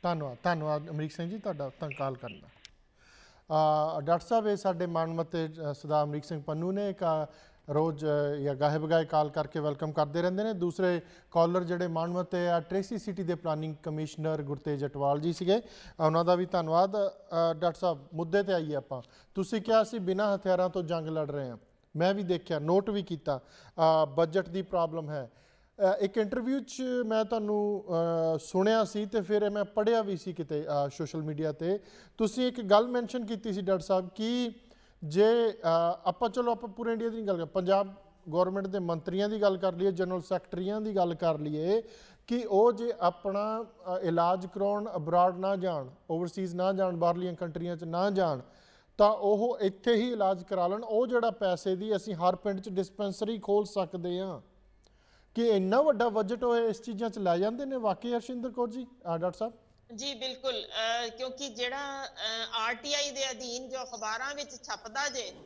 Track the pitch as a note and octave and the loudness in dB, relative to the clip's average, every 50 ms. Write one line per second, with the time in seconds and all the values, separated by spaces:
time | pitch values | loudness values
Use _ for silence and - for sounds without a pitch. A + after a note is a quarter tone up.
0 | - F3 F3 D#3+ D3+ C3+ B2 A#2+ - F3+ F3 D#3+ D3+ D3+ D3+ D3+ D3 E3+ D#3+ D3+ | 0 -2 -2 -2 -4 -6 -8 -4 -2 -2 0 0 0 -2 -2 -2 -2 -6 -6 -6
1 | D#3 D#3 - - E3+ E3+ G3 A3 G3 G#3+ F3 D3 C#3+ C3+ - - - D3+ C3+ - | -6 -6 -6 -6 -8 -6 -8 -8 -6 -8 -6 -6 -6 -8 -8 -8 -8 -8 -6 -4
2 | C#3+ C3+ C3 B2 - A#2+ G#2 - - - - - _ - - _ _ _ _ _ | -4 -4 -4 -6 -10 -14 -14 -14 -18 -20 -20 -20 _ -20 -20 _ _ _ _ _
3 | _ _ - - - - - - _ _ D#3+ D#3 D#3 D#3 D3+ D3+ D3+ D#3 D#3+ D#3+ | _ _ -20 -20 -20 -20 -20 -20 _ _ 0 2 4 4 4 4 2 0 -2 -4
4 | C#3+ D3 E3+ F3 - - A#3 A3+ G#3+ G#3+ G#3 F#3+ - G3 F#3 E3 F3+ F3 E3+ E3 | 2 2 2 2 2 2 0 2 2 2 -2 0 0 -2 0 0 -2 -2 0 0
5 | E3 E3 E3 E3 E3 D#3+ - E3+ D#3+ D#3 D#3 D#3+ D#3+ D3 C#3+ C3+ - D3+ D3+ D3+ | 0 0 0 -4 -4 -2 -2 -4 -4 -4 -4 -6 -6 -6 -6 -6 -4 0 2 2
6 | D3 D3 D3 D3+ D3 - F3 D3+ C#3 - D3+ D#3 E3 F3+ F#3+ G3 G#3 G3+ F#3+ F#3+ | 2 2 -2 -6 -6 -6 -8 -8 -6 -6 -4 -2 -2 -2 -2 -2 -2 -4 -4 -2
7 | F#3+ E3+ D#3+ D#3 D#3 D3 - - - - - _ _ - D3 D3+ D#3 E3 D#3 C#3+ | 0 0 0 0 -2 -4 -8 -20 -20 -20 -20 _ _ -4 0 0 2 0 0 -2
8 | D3+ D#3 D3 D3 D3 C#3+ D3 D3 C#3 C#3+ C#3 C3 D3 D3 D3+ D#3 D3+ D#3 E3 E3 | 0 0 2 2 2 0 0 -2 -2 -2 0 2 2 2 2 2 0 2 2 2
9 | D#3+ D#3 - D#3 D3+ D3 C#3+ D#3+ D3+ C3+ - D#3+ D3 D3+ D3 C#3+ D#3+ D#3 D3+ D#3 | 2 2 2 2 2 2 0 -4 -4 -2 -4 -2 -2 -2 -2 -2 -4 -4 0 0
10 | D3+ C#3+ C#3+ E3+ E3+ F3+ F#3 F#3+ G#3 A3 A3 F#3 E3+ F3 E3 - F#3+ F3+ F3+ E3+ | -2 0 0 0 0 0 0 0 -2 -2 -2 -2 -2 -4 -2 0 2 2 2 0
11 | E3+ - - - - _ - E3+ E3 E3+ F3 F#3 F3+ E3 F3+ F3 F3+ F3+ E3 E3 | -2 -8 -20 -20 -20 _ 2 4 4 4 4 0 0 0 -2 -2 -2 -2 -2 -2
12 | E3 F3 F3 F3+ F3+ F3 - F3+ F3 F3 F3 E3+ D#3+ E3 F#3 G3 G3 G3 A#3+ G#3 | -2 -2 -2 -4 -4 -2 -2 -2 0 2 2 0 0 -2 -4 -4 -4 -2 -6 -8
13 | - - F#3+ F3 F#3+ E3 F3 D#3+ - E3+ D#3 D3+ D#3 D#3 D#3 D3 - E3 D3+ D#3 | -6 -6 -6 -6 -2 -2 -4 -2 -2 -2 -2 -2 -2 -6 -8 -6 -8 -6 -4 -4
14 | D#3 D3+ - - D#3 D#3+ D#3 D3+ D3 C#3 C#3+ C#3 - D#3 D3 C#3 C#3 C#3+ C3+ C#3 | -6 -6 -6 -4 -2 -2 -2 -2 -2 -4 -6 -6 -4 -4 -4 -2 -4 -6 -4 -2
15 | C#3 C#3 C#3+ D3 D3+ E3+ E3+ - F#3+ F3 F#3+ A#3 A3+ - - - - - - - | 0 2 2 2 0 -2 -2 -2 2 2 2 2 2 -4 -18 -20 -20 -20 -6 2
16 | D#3+ D#3 D#3 E3 E3+ E3+ F3+ F3 F#3 F3 F3+ F3+ D#3+ D#3+ D#3+ E3+ F#3 G3 F#3+ G#3+ | 2 4 4 4 4 4 4 4 4 0 0 -2 0 2 4 4 4 4 2 0
17 | G3+ G3 - - - - - E3 E3+ E3 E3 D#3 E3 F3 E3 - - F3+ E3 C#3+ | 0 0 -2 -6 -14 -4 0 2 2 2 2 2 0 0 0 2 0 0 0 0
18 | C3+ - - D#3 E3+ E3 E3 G3+ G3+ G3 F#3+ F3 D#3+ D3+ D3 C#3 C3 - C3+ B2+ | -6 -12 -6 -4 -4 2 2 2 2 4 2 0 0 0 -4 -4 -4 -6 -10 -10
19 | A#2+ - - - - _ - - F#3+ - - A3 G3 A3+ A3+ A3 A3 A3 A#3+ A#3 | -10 -14 -20 -20 -20 _ -4 -4 -4 -2 -2 -4 0 4 4 4 4 4 -2 -4
20 | F#3 F3 F#3+ F#3 G#3 G#3 G3+ G3 - F#3+ F#3 F3 F#3 F#3 E3+ F#3+ F3+ D#3 E3+ E3 | -2 -2 0 2 2 2 2 0 2 2 2 4 4 2 0 -2 -2 -2 -2 -2
21 | D#3+ D#3 D#3+ D#3+ D3+ C#3+ C#3+ D3 C#3 B2+ A#2+ G#2+ _ _ _ _ _ _ _ D3+ | -2 -2 -2 -2 -2 -2 -4 -6 -6 -6 -10 -12 _ _ _ _ _ _ _ 0
22 | E3 F#3 G3 G3+ G3+ F3 F#3 E3 - - E3+ D3+ D3 D3+ F3 G3 G3 A3+ G#3 G3+ | 2 2 2 2 0 0 -2 -2 0 -2 -4 -2 2 4 2 2 4 2 -2 -2
23 | F#3+ - F3 D3+ - - C#3+ B2+ - - - - - - _ - E3 D#3+ D#3+ D#3 | -2 -4 -6 -6 -2 -2 -4 -4 -4 -12 -20 -20 -20 -18 _ 4 6 6 6 6
24 | D#3 D3 C#3 D3 E3 D#3+ D#3 F#3+ F3+ E3 E3+ F#3+ F#3+ - - F3+ E3+ E3 D#3 E3 | 4 2 4 2 2 4 4 -2 -2 0 -4 -6 -6 -2 0 0 0 0 0 -4
25 | D#3+ D3 D3+ D3 C3 A#2 _ _ _ _ _ _ _ _ _ - G3+ F#3+ D4 D4 | -6 -6 -6 -8 -8 -10 _ _ _ _ _ _ _ _ _ 4 4 4 4 4
26 | G#3 G3 G3 A#3 G#3+ G3+ A3 B3+ A#3 B3 C4+ C#4 A#3+ - - - C4 B3+ B3 B3 | 2 0 2 0 0 0 0 -4 -2 -2 -2 -2 -4 -6 -8 -6 -4 -2 -2 -2
27 | B3 A3 A3 A3 A3 G#3+ A#3 A3+ G#3+ G#3 G#3+ G#3 G#3 G#3 G#3 G3 - - F3+ E3 | 0 0 2 0 2 2 0 -2 0 0 0 0 0 0 -2 -4 -4 -2 0 2
28 | E3 E3+ E3 E3 D#3+ D#3+ D#3+ D#3 - - - F#3 F#3+ G#3 A3 A3+ G#3+ - - G#3 | 2 2 2 2 2 2 2 0 -2 -2 0 2 4 4 4 4 2 2 0 -4
29 | G#3+ G3+ - A3+ F#3+ E3 G#3+ G#3 G#3 G#3 G3+ G#3 G3+ G3+ G#3 G#3+ G#3 G#3+ A#3 A3+ | -4 -2 -2 -2 0 2 2 2 2 2 0 0 -4 -2 0 0 2 4 4 2
30 | A3 G3 G3 E3 - F#3+ F3 E3 E3 C#3 D#3 D3 D3+ - D3 C#3+ C#3+ C#3+ C3+ - | 2 0 -2 -4 -4 -8 -6 -6 -6 -4 -4 -4 -2 0 0 0 0 0 -2 -4
31 | E3 C#3+ - D#3+ D#3 D#3 D#3 D3 D#3+ D#3 D3 D3 D#3+ E3+ G3 G#3 G3 - - - | -6 -4 -4 -6 -4 -4 -4 -2 -2 -2 -2 -2 -2 -2 -2 -2 -4 -10 -20 -20
32 | - - _ - A3 G#3+ G#3+ B3+ B3+ B3 B3 B3 A#3 F#3+ G#3 G#3 A3+ B3 B3 A#3+ | -20 -20 _ 0 0 0 2 0 0 0 0 -2 2 6 6 6 6 6 0 -2
33 | A#3+ G#3+ - B3+ A#3 G3+ A#3 G#3 - A3+ G3 G3 G3 F3 G3 F#3 D#3+ - G3 F#3 | -4 -2 -4 -6 -4 -4 -6 -6 -4 -4 -4 -2 2 2 2 0 2 2 2 2
34 | F#3 F3+ - - G#3+ A3+ A#3+ B3 B3 A#3 A3 - - - - _ - _ - _ | 2 -2 -6 -4 -2 0 0 0 0 -2 -4 -8 -20 -20 -20 _ -20 _ -20 _
35 | - D3+ D3+ F3+ G#3 A3 A#3 A#3+ A#3 A3+ G3 - - E3 E3 E3 E3+ E3+ F3 - | -10 -4 2 4 6 6 6 4 4 2 0 0 2 2 4 4 4 2 0 0
36 | - F3+ F3 - B3 A3+ F#3+ B3 B3 A#3+ A#3 G#3+ - A3+ F#3+ A#3 A#3+ A#3+ A#3 A3+ | -2 -2 -2 0 -2 -2 0 0 0 0 0 -2 -4 -12 -8 -6 -2 -2 -2 0
37 | A3+ A#3 A3 A3+ A3 G3 F#3+ E3+ E3 D3+ - F#3+ F3+ F3+ F#3+ G3 G3+ G3 F#3+ - | -2 -4 -4 -4 -2 -2 0 -2 -2 -2 -2 -2 2 4 4 4 4 0 -4 -16
38 | - - - _ _ E3+ D3+ E3+ F3+ F#3 F#3 G3 F#3+ G3 F#3 G3+ F3+ E3+ E3+ D#3+ | -20 -20 -20 _ _ -4 2 2 2 2 2 -4 -4 -2 -4 -4 -2 -2 -2 -2
39 | D#3 - F3 F#3+ G3+ G#3 G#3+ G#3+ G3+ G3+ F#3+ F3+ F#3+ F#3+ F3+ E3+ F#3 G3 F#3+ E3+ | -4 -4 0 0 0 0 0 2 2 2 2 4 0 -2 0 2 0 0 2 2
40 | F#3 F3+ F#3 F3+ E3 - F#3+ F3+ - - - F3 F#3 F#3+ G#3 A3 G#3+ A3 G#3 G3 | -2 -2 -2 -4 -4 -2 -4 -4 -4 -6 -8 -6 -4 -2 -2 -2 -4 -2 2 2
41 | F3+ F3 E3+ D#3 F3+ E3 D#3+ D3+ D3+ D3+ D3+ D3+ D#3 F3 G3+ A3+ A3+ A3+ - - | 2 2 0 0 0 0 0 0 -2 -4 -2 -2 0 2 2 0 0 -4 -16 -20
42 | - - - _ _ - A#3 A#3+ A#3+ - G3+ F#3+ G#3+ A#3+ A#3+ G3+ A#3 A#3+ A#3 - | -20 -20 -20 _ _ -4 -2 -2 0 2 4 6 6 6 6 4 -2 -4 -2 2
43 | F3+ F3 F3 - - G3+ F#3+ G3+ G#3 G#3+ A3 A3 A#3 A3 - _ - F#3 F3+ F#3 | 2 2 2 2 -6 -4 -2 -2 -2 -2 -2 -4 -6 -8 -14 _ -8 -4 -4 -2
44 | F#3+ F3 E3 E3+ E3+ F3 F#3 F#3+ F3+ F#3 - G3+ G3 G3+ G#3 G#3 G#3 G#3 F3 F3+ | 0 0 2 4 4 4 2 0 -2 -8 -4 -2 0 0 0 0 -4 -4 -6 -6
45 | D3+ D#3 E3 F3+ F3+ F#3 F3+ F3 F#3 F#3+ G3 F#3+ F3+ F#3 E3+ D3+ C3+ B2+ C#3+ - | -4 2 4 6 6 6 4 0 -2 -2 -2 0 0 -2 -2 -2 -6 -8 -12 -20
46 | _ _ E3+ E3 F3 E3+ - - F#3+ F3+ E3+ F3 F3+ F#3+ G3 F#3+ G3 F#3 F3 E3+ | _ _ -4 -2 -2 -4 -4 -4 -6 -4 -2 0 0 0 2 2 0 0 0 2
47 | E3+ E3+ F3 F3 F3+ F3+ F3 - F3+ E3+ D3+ E3+ E3+ F3 F3 D#3+ F3 E3 E3 E3+ | 2 2 2 0 -2 -4 -4 -6 -6 -6 -6 -6 -6 -6 -6 -6 -6 -4 -2 0
48 | F#3 G3+ G3+ F#3+ F#3 E3 D3 B2+ B2 - - - - _ - _ _ _ _ - | 0 2 4 4 2 2 2 -2 -6 -12 -20 -20 -20 _ -20 _ _ _ _ 6
49 | G#3 G#3 G#3 - G#3 G3+ G#3+ G3+ A3 A#3+ A#3 G#3 G#3+ G3 G3 - - B3 A#3 G#3+ | 6 6 6 4 2 2 2 4 2 0 0 0 0 -2 -2 0 2 4 4 4
50 | A3+ B3 B3 A3 G3+ F#3+ G3 F3+ F3+ - G3+ F#3 F3 F3 F#3+ G#3+ A#3 A3 A3 G#3+ | 4 2 0 2 2 2 2 0 -2 -4 -2 0 2 0 0 -2 -4 0 2 2
51 | B3 B3 B3 A#3+ A#3 A#3 G#3+ A3+ G#3 F#3+ F3+ E3 - F#3+ F#3 F3+ G3 A3 G#3+ F#3+ | 2 4 2 2 2 2 0 0 0 0 0 0 0 -2 -2 -2 0 -2 -2 -2
52 | G3 G#3+ G3+ D#3+ F3 F3+ F#3 F3+ - G#3 G3 F#3+ F#3+ A3 F#3+ F3+ F#3+ F#3 - - | -2 -4 -6 2 2 2 2 2 -2 -4 -4 -4 -6 -6 -4 -4 -4 -4 -4 -6
53 | G#3+ G3+ F#3+ - A3 G#3 A#3 G#3+ F#3+ - G3+ G#3 G#3+ G3 - G3+ F#3 F3 - F3+ | -6 -4 -4 -4 -4 -4 -4 -6 -2 2 2 2 2 0 -2 -4 -4 -2 -4 -6
54 | E3+ F3+ F3 F3+ F#3+ F#3+ F3 C3 - _ _ _ _ _ _ _ _ _ _ _ | -6 -4 -4 -4 -4 -6 -8 -10 -14 _ _ _ _ _ _ _ _ _ _ _
55 | _ _ _ _ _ _ _ A3+ A#3 A#3 A3 G3 F#3 F#3+ G3+ B3+ D4 D#4 C#4 G3+ | _ _ _ _ _ _ _ 0 4 4 4 4 4 4 4 4 6 4 4 4
56 | A#3 A#3+ G#3 A3 G#3+ F#3+ A#3 A3+ B3+ A#3+ A#3 A#3 A#3 A3+ G#3 A3+ - - A3+ G3 | 2 2 2 0 0 0 -2 -2 0 2 2 2 2 0 -2 -2 -6 -10 -6 -4
57 | A#3 A3+ G3+ A3+ G3+ F3+ E3+ F3 F#3+ G#3+ A3+ B3 C#4+ C4+ C4+ B3+ A3+ G#3+ F#3 F3+ | -4 -4 -4 -2 0 2 2 2 2 0 0 -2 -6 -4 -4 -2 0 -2 -2 -2
58 | - A#3+ A#3+ A#3 A#3 - B3+ B3 A#3 C4 A3 B3 A#3+ A#3 G#3+ C4 B3+ B3 - _ | -2 -2 -2 -2 -4 -4 -10 -6 -6 -8 -4 -4 -4 -4 -4 -8 -10 -12 -14 _
59 | - F3 E3 E3 E3 F3+ F3 - A3 A#3 A3+ - _ _ _ _ _ _ A#3 G#3 | -6 -4 -4 -2 -2 -2 -2 -2 -6 -6 -6 -10 _ _ _ _ _ _ -14 -10
60 | C4 C#4+ C#4 A3+ B3 C4 C4 C4 - C4+ A#3+ A3 - - - G#3+ A3+ A3+ A#3 A#3 | -8 -8 -8 -6 -8 -8 -8 -6 -4 -4 -4 -4 -6 -8 -6 -4 -2 0 0 -2
61 | A#3+ A#3 A3+ A3+ B3+ C4 B3+ C4 C#4+ C#4 A3 G#3+ B3 B3 B3+ C#4 C#4+ C#4 C#4 C#4 | -2 -6 -6 -8 -8 -8 -8 -8 -10 -10 -6 -6 -6 -4 -4 -6 -6 -8 -8 -8
62 | C4+ - - - F3+ A3 A3 A3+ A3+ - - A#3 A3 A3+ B3 A3 - D4 D4 D4 | -10 -12 -12 -8 -8 -6 -6 -6 -6 -6 -4 -4 -2 -2 -2 -4 -4 -2 0 0
63 | C#4+ C#4+ C4 C4+ C4+ C4 B3+ G#3+ C4 B3 A#3 B3 C4 B3 C4 C4 B3+ B3+ A#3+ A3+ | 0 -2 -2 -4 -4 -4 -4 -6 -8 -8 -8 -8 -8 -8 -10 -10 -10 -10 -10 -8
64 | G#3+ A3 A3 A3+ B3+ C#4 C#4+ C#4+ D4 C#4+ C4 A#3+ - - A3 G#3 - A3+ G#3+ C4+ | -6 -6 -4 -4 -4 -6 -6 -8 -10 -12 -12 -18 -10 -10 -10 -10 -10 -10 -6 -4
65 | C#4+ D4 - C4 A3+ F#3+ F3+ - - | -4 -4 -4 -6 -8 -8 -12 -16 -20